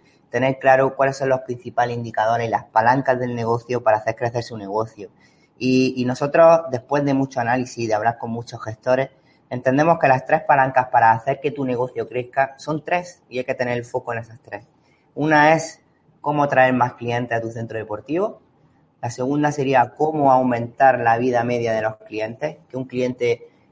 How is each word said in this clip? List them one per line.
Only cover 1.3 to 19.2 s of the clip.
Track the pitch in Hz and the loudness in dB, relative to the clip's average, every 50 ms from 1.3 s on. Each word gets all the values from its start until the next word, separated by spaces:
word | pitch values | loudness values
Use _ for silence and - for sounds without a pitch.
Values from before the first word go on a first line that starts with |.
| 131 131 | 0 -2
principales | - - 120 120 - 120 117 - 120 120 120 | -2 -6 -12 -12 -12 -8 -4 -2 -2 -2 -4
indicadores | 120 117 113 110 107 107 113 117 120 117 | -6 -8 -6 -4 -2 0 0 0 0 0
y | 113 | -2
las | 101 101 - | -4 -4 -6
palancas | - - 113 110 120 127 139 131 135 127 123 | -2 0 2 4 4 2 2 2 0 -2 -2
del | 127 123 120 | -2 -4 -4
negocio | 117 113 113 117 120 - - 123 120 123 | -4 -2 -2 -2 -2 -2 -4 -6 -2 0
para | - 107 107 | 2 0 2
hacer | - 113 110 | 0 -4 -4
crecer | - 127 117 117 120 113 | -4 -4 -4 -4 -4 -6
su | - 120 107 | -6 -10 -12
negocio. | 101 98 101 110 110 117 - 107 98 90 _ _ _ _ _ _ _ _ _ | -10 -6 -4 -4 -4 -4 -8 -14 -18 -20 _ _ _ _ _ _ _ _ _
Y, | - 123 127 127 127 131 127 127 | -6 -2 0 2 2 2 2 0
y | 127 123 | -2 -2
nosotros, | 123 123 - 143 143 - 165 165 165 165 165 - 131 | -4 -2 -2 -4 0 4 6 8 8 8 6 4 -2
después | 131 120 - - 143 143 143 | -6 -8 -4 -2 -2 0 0
de | 143 135 | 0 0
mucho | 135 135 135 - 127 | 0 -2 -2 -4 -4
análisis | 120 117 123 127 123 123 - 120 | -2 0 -2 -2 -2 -4 -6 -6
y | 117 | -4
de | 110 110 | -2 -2
hablar | 107 107 117 117 - | 0 0 0 -2 -2
con | - 117 | -6 -8
muchos | 113 120 120 - - 110 - | -8 -10 -10 -12 -14 -12 -12
gestores, | 110 113 - _ 127 127 131 135 - - _ _ _ _ _ _ _ | -12 -12 -6 _ 0 0 0 0 -2 -8 _ _ _ _ _ _ _
entendemos | 127 123 - 131 131 143 151 170 165 160 | -10 -4 -2 0 2 2 4 2 2 2
que | 147 139 | 2 2
las | 131 131 - | 2 2 2
tres | - 151 160 - | 0 0 0 2
palancas | - 147 139 131 131 127 127 123 - | 2 2 2 2 2 2 0 0 2
para | - 123 113 113 113 | 2 4 6 6 4
hacer | 117 - 135 139 - | 4 0 -4 -4 -4
que | - 147 147 | -4 -6 -4
tu | 143 135 | -4 -4
negocio | 127 123 117 127 123 - 113 110 - | -4 -2 -2 -4 -4 -6 -8 -8 -6
crezca | 113 123 120 123 - 135 135 - - - | -6 -6 -8 -4 -2 -2 -2 -2 -4 -8
son | - - 156 156 - | -8 -8 -6 -6 -4
tres | - 175 175 175 180 - _ _ _ | -4 -4 -4 -4 -8 -14 _ _ _
y | 120 127 | -8 -6
hay | 127 | -6
que | - 131 | -4 -4
tener | - 123 120 123 120 | -4 -4 -4 -4 -4
el | 120 | -6
foco | - - 123 - - 117 | -6 -8 -8 -6 -6 -8
en | 113 | -8
esas | 117 - 113 - | -10 -12 -16 -20
tres. | _ - 104 104 - _ _ _ _ _ _ _ _ _ _ | _ -16 -16 -16 -16 _ _ _ _ _ _ _ _ _ _
Una | 135 143 156 151 151 151 151 165 | -4 0 2 4 4 6 6 4
es | 160 - - - - _ _ _ _ _ _ _ _ | 4 0 -4 -12 -18 _ _ _ _ _ _ _ _
cómo | - 147 151 147 143 - | -6 -2 0 0 0 2
traer | 131 127 131 131 127 | 4 4 4 4 4
más | 123 123 120 - | 2 0 -2 -2
clientes | - 120 120 117 120 123 120 117 113 | -6 -6 -4 -4 -4 -4 -4 -4 -4
a | |
tu | 113 113 | -4 -6
centro | 113 120 113 113 110 110 | -8 -10 -10 -8 -8 -8
deportivo. | 104 104 104 107 - - 151 175 202 220 - - _ _ _ _ _ _ _ _ _ _ _ _ | -8 -8 -10 -10 -8 -6 -4 -2 -2 -4 -6 -10 _ _ _ _ _ _ _ _ _ _ _ _
La | - 123 | -10 -8
segunda | - - | -6 -4